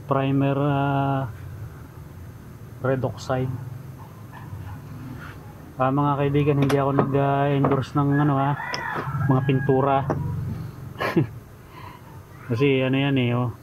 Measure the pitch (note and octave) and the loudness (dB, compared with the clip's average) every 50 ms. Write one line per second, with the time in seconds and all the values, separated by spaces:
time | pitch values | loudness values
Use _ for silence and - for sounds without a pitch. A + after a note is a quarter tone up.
0 | - - C#3+ C3+ C3+ C3+ C#3 C#3 C#3 C#3 C#3 C#3 C#3+ D3 C#3 C#3 C#3 C#3 C#3 C#3 | 0 2 2 2 4 2 2 2 2 2 2 2 2 2 2 2 2 2 2 2
1 | C#3 C#3 C#3 C3+ C3+ - - - - - - - - - - - - - - - | 2 2 0 0 -2 -4 -8 -12 -12 -12 -12 -12 -12 -12 -12 -14 -16 -16 -16 -16
2 | - - - - - - - - - - - - - - - - - B2+ C3+ C3 | -16 -16 -16 -16 -16 -16 -16 -16 -16 -16 -16 -16 -16 -16 -12 -4 0 0 0 2
3 | B2 B2 - - - - C3 B2+ C3 C3 - - - - - - - - - - | 0 -4 -4 -6 -4 -2 -2 0 0 -2 -4 -6 -8 -10 -12 -12 -14 -14 -14 -14
4 | - - - - - - - - - - - - - - - - - - - - | -16 -16 -16 -16 -16 -16 -16 -16 -14 -12 -12 -12 -12 -12 -12 -12 -12 -12 -12 -12
5 | - - - - - - - - - - - - - - - - C3 C3+ C3+ C#3+ | -12 -12 -12 -12 -12 -14 -14 -14 -16 -16 -16 -16 -18 -16 -2 2 2 4 4 4
6 | C#3+ D3 C#3+ C3+ C#3+ C#3+ C#3+ D3 D3 D3 C#3+ C#3 C#3 C#3 C#3+ C#3 C#3 C#3 C3+ C#3+ | 4 4 4 2 2 2 4 4 4 4 4 4 4 4 4 4 4 4 4 2
7 | C#3+ C#3 C3+ C#3 C#3 C#3 C#3 C#3 C#3 C#3+ C#3+ C#3 C3+ C3 C#3 C3+ B2 - - D3 | 2 4 2 2 4 4 4 2 2 2 4 4 4 4 2 2 0 0 0 2
8 | C#3+ C#3+ C#3+ C#3+ D3 D3+ C#3 C3+ C#3 C#3+ C#3+ - - - - - - - - - | 2 4 4 4 4 4 4 4 2 2 0 -2 -4 -6 -6 -6 -6 -6 -6 -6
9 | - C#3 C3+ C#3 D3 C3 C3 C3 C3 C#3+ C3+ C3 - - C3+ C3 C3 C#3 C3+ C3+ | -6 -4 -2 0 2 4 4 4 4 2 2 2 4 4 4 4 4 4 4 2
10 | C3+ - - - - - - - - - - - - - - - - - - - | 2 0 -2 -2 -2 -4 -4 -4 -4 -4 -6 -6 -8 -10 -10 -12 -14 -12 -8 -6
11 | - - - E3+ A#2 - - - - - - - - - - - - - - - | -6 0 2 2 0 0 -4 -14 -16 -18 -20 -20 -20 -20 -18 -16 -16 -16 -16 -18
12 | - - - - - - - - - - A#2 A2+ C#3+ C#3+ C3+ C3 C3 C3 C3 C3+ | -18 -18 -18 -18 -18 -18 -18 -16 -4 -4 2 4 4 4 6 4 4 4 2 2
13 | C#3 C#3+ C#3 C3 B2 A#2+ A#2+ B2 B2 A#2+ - - | 2 4 4 4 4 4 2 2 0 -2 -4 -8